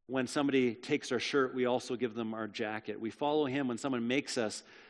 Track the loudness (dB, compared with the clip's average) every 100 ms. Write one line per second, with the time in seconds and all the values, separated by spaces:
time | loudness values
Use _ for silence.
0 | -6 -2 0 0 4 4 4 0 -2 -2
1 | 0 -2 2 2 2 2 2 2 0 -2
2 | -2 -2 -4 -2 -4 -4 -4 -4 -6 -6
3 | -6 -2 0 2 2 0 0 -2 -2 0
4 | 0 0 0 0 -2 -2 -14 -20